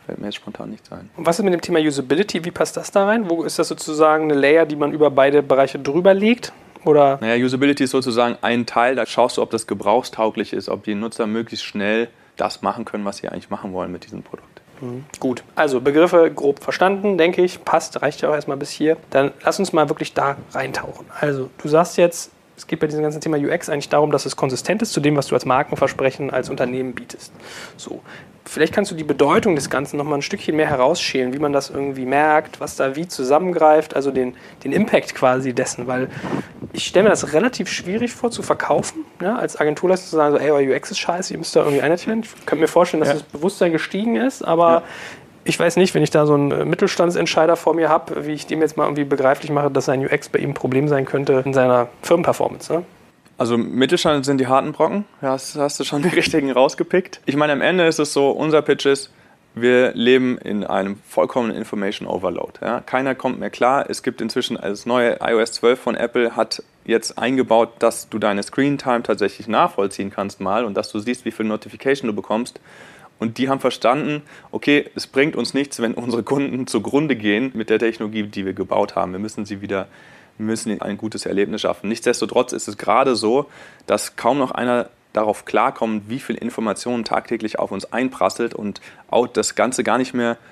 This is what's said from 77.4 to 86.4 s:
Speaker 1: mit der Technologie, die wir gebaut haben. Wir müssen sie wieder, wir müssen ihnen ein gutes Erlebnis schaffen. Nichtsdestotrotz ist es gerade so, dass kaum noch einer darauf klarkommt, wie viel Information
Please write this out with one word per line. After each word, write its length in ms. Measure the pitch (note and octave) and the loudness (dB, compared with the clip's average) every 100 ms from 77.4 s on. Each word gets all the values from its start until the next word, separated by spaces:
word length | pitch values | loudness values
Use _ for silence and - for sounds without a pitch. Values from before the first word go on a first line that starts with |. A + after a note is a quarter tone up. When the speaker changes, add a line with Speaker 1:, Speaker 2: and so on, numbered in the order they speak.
| C3 | 0
Speaker 1:
mit 140 | A2 G#2+ | -4 0
der 100 | A2 | 2
Technologie, 440 | A#2 A2+ G#2+ G#2+ | 2 -2 -6 -4
die 240 | G#2 G2+ F#2+ | -6 -6 -6
wir 60 | |
gebaut 400 | G2 F#2+ G2 G2+ | -6 -2 0 0
haben. 180 | F2+ F#2 | -2 -4
Wir 60 | F#2 | -4
müssen 280 | G#2+ - G2+ | -8 -8 -8
sie 160 | G2 | -8
wieder, 260 | G2+ G2 - - - - - - | -4 -6 -6 -14 -20 -20 -20 -8
wir 80 | |
müssen 240 | A2 A2 A2+ | -4 -4 -4
ihnen 140 | G2+ | -6
ein 160 | - G2+ | -6 -6
gutes 260 | G#2+ G2+ | -8 -8
Erlebnis 380 | - F#2+ G2+ G#2 | -4 0 0 -2
schaffen. 260 | F2 - G2 | -4 -4 -6
Nichtsdestotrotz 640 | A2+ B2 A#2 G#2+ A#2+ B2+ | -2 -2 0 0 0 0
ist 160 | F2 - | -4 -8
es 80 | G2 | -6
gerade 400 | - A2+ C3 A2 | 0 2 4 2
so, 300 | A2 C3 C#3+ - - - - | 2 0 -2 -12 -20 -14 -2
dass 300 | G#2 - - | -2 -2 -2
kaum 200 | A#2 C#3+ | 0 2
noch 140 | B2+ | 0
einer 400 | - B2 A#2+ A2 _ _ | -2 0 0 -2 _ _
darauf 320 | G#2+ G#2+ G2 - | -2 0 -2 -2
klarkommt, 640 | G#2+ B2 - A2+ G#2+ G#2 | 0 0 0 -4 -4 -6
wie 80 | C3 | -8
viel 180 | - | -6
Information 680 | A2+ | -6